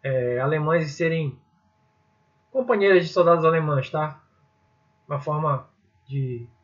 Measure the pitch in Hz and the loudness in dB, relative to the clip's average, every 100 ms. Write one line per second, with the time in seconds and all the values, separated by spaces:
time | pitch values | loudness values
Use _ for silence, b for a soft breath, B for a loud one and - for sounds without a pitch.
0 | 139 131 123 123 139 156 151 165 156 139 | -2 -2 -2 -2 -2 -2 0 -2 -2 -4
1 | 165 165 147 - _ _ _ _ _ _ | -2 -2 -4 -8 _ _ _ _ _ _
2 | _ _ _ _ _ 262 247 220 196 180 | _ _ _ _ _ -6 0 2 6 4
3 | 165 190 170 170 160 165 151 139 131 156 | 4 2 4 4 4 2 0 -2 -2 -4
4 | 151 147 _ _ _ _ _ _ _ _ | -6 -8 _ _ _ _ _ _ _ _
5 | _ 143 - 151 156 135 - _ _ _ | _ -8 -4 -2 -2 -2 -6 _ _ _
6 | _ 139 131 120 120 _ | _ -6 -6 -6 -12 _